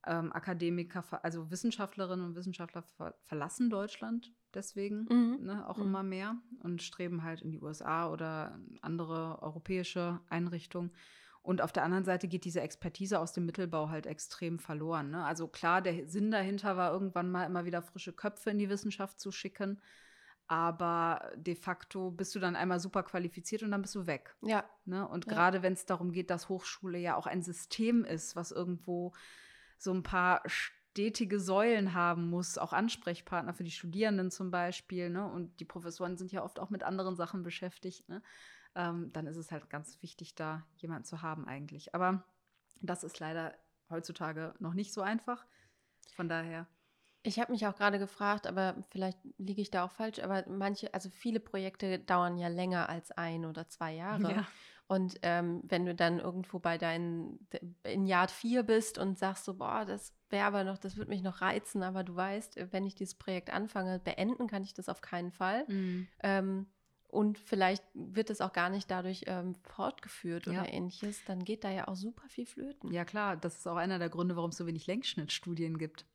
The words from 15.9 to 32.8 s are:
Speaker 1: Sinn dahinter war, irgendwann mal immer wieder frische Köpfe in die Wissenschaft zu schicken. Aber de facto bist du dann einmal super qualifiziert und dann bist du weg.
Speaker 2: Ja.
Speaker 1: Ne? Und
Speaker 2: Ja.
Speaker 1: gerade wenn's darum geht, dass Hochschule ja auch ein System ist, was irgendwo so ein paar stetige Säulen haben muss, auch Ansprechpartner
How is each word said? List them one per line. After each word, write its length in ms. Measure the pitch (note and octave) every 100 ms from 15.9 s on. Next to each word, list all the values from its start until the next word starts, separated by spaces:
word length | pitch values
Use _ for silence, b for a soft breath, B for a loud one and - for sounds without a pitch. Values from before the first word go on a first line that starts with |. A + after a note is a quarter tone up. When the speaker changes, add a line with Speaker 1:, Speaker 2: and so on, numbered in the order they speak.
| E3+ D3
Speaker 1:
Sinn 240 | F#3 G#3
dahinter 460 | A3 F#3+ G3+ G3+ F#3
war, 160 | F3+
irgendwann 380 | F3 G3 F3+ F3+
mal 140 | F3+
immer 200 | E3+ F3+
wieder 180 | F3 F3
frische 300 | E3+ F#3+ -
Köpfe 380 | - G#3 G3+ -
in 80 | G#3
die 100 | G3+
Wissenschaft 500 | G3 G#3 G3 G3+ -
zu 140 | G3+
schicken. 480 | F#3 G3 - G3 G3 B B B B B B _
Aber 840 | E3 E3+ E3 F3 E3+ E3 E3 - -
de 180 | E3
facto 560 | E3+ - F3 - G3 F#3
bist 240 | F3 F#3
du 40 | G#3
dann 180 | F3+ F3
einmal 240 | F3+ F3+
super 220 | F#3 G3
qualifiziert 600 | F3+ F3+ F3 - - G#3+
und 80 | G#3+
dann 120 | G3+
bist 120 | G3
du 120 | G#3 F3
weg. 280 | C#3 - -
Speaker 2:
Ja. 220 | G#3+ G#3+ - - -
Speaker 1:
Ne? 200 | F#3 G3
Und 200 | F3 E3+
Speaker 2:
Ja. 60 |
Speaker 1:
gerade 300 | G#3+ F3 F#3+
wenn's 220 | F#3 F#3
darum 260 | - F3 F3+
geht, 200 | F3 F3
dass 180 | F3 -
Hochschule 500 | F#3+ - - F#3+ F3
ja 180 | F3 D3
auch 100 | -
ein 160 | F#3
System 640 | F3 E3+ - - A3+ A#3
ist, 300 | - E3 -
was 160 | - E3+
irgendwo 640 | - F3+ F3 - F3 F3 B B B B B B B
so 140 | -
ein 100 | F#3
paar 400 | E3+ F#3 F3+ F3 -
stetige 920 | - - - _ - G#3+ G#3+ G#3+ G3+
Säulen 540 | F#3 G3 A3+ A3+ G3
haben 340 | F3 F3 E3+ E3+
muss, 280 | F3 F3+ -
auch 140 | -
Ansprechpartner 840 | -